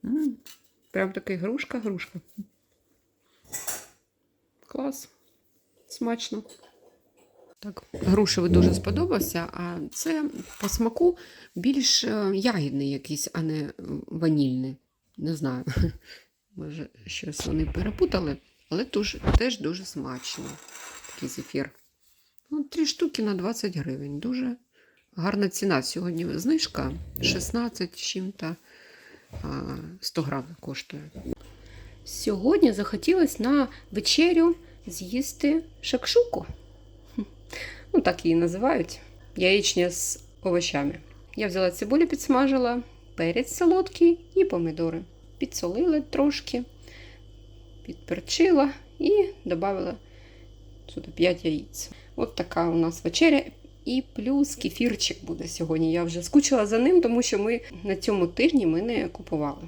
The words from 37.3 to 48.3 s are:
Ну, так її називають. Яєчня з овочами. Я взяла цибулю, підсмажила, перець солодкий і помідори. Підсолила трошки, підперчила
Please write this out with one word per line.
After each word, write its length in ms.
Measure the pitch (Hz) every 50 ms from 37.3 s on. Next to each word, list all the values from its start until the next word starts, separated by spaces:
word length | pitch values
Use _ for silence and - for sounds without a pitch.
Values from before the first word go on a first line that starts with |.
| - - - - - - - - - - - - -
Ну, 80 | 359
так 240 | - 180 175 - -
її 100 | 170 165
називають. 680 | 165 170 170 170 190 226 269 - - 165 - - - - - - - - - -
Яєчня 540 | - 180 185 190 208 196 - - 185 175 180
з 300 | 175 - - - - - - - - - -
овочами. 520 | 190 175 175 170 - - 143 143 143 170 165 - - - - - - -
Я 100 | - 214
взяла 240 | 202 175 190 185 180
цибулю, 360 | 180 - 214 202 254 302 339
підсмажила, 760 | 349 - 269 - - 277 254 277 269 269 262 247 240 240 247 240 - - - - - -
перець 400 | - 170 165 170 233 262 - -
солодкий 640 | - 359 339 330 370 381 370 - - 339 339 339 339 - - -
і 100 | 381 381
помідори. 560 | 381 - 175 170 165 156 160 170 165 165 165 185 - - - - - - -
Підсолила 600 | - - - - - 170 180 226 330 359 311 302
трошки, 600 | 277 - - - 277 294 277 - - - - 247 247 - - - - - - - - - - - - - - - - - - - - - - - -
підперчила 840 | - - - - - 175 185 - -